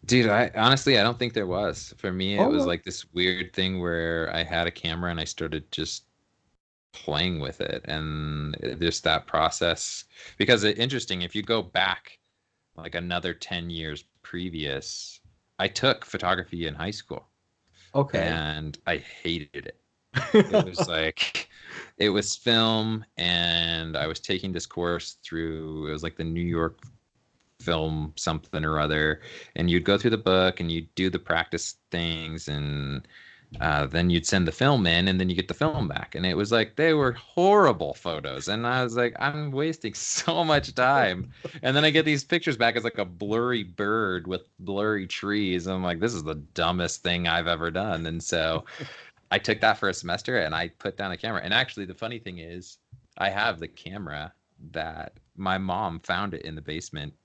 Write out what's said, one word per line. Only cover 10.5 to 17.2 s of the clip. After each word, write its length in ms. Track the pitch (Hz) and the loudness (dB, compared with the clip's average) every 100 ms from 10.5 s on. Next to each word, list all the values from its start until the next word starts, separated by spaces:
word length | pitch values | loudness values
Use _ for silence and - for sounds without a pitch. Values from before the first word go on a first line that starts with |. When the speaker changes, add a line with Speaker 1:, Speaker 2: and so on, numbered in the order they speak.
| 120 | 6
Speaker 1:
it, 160 | 104 104 | 6 2
interesting, 440 | 120 131 - 90 | -2 -2 -4 -6
if 120 | 87 104 | -4 -6
you 80 | |
go 180 | 104 113 | -2 -2
back, 580 | 87 92 95 90 - - _ _ _ _ _ - | 0 0 0 0 -6 -20 _ _ _ _ _ -16
like, 180 | 82 85 | -8 -6
another 380 | 87 87 87 | -2 -2 -2
ten 360 | 82 - 90 85 | -6 -8 -8 -6
years 360 | 82 80 76 - _ | -8 -8 -10 -14 _
previous, 1000 | - 87 90 82 73 67 - - - - _ _ _ _ | -12 -8 -8 -6 -4 -4 -6 -12 -14 -18 _ _ _ _
I 80 | 98 | -2
took 380 | - 127 127 - | 0 0 0 -4
photography 600 | 101 90 92 87 85 80 | -4 0 0 -2 -6 -6
in 60 | |
high 180 | 73 87 | -4 -6
school. 360 | 104 - - | -8 -10 -14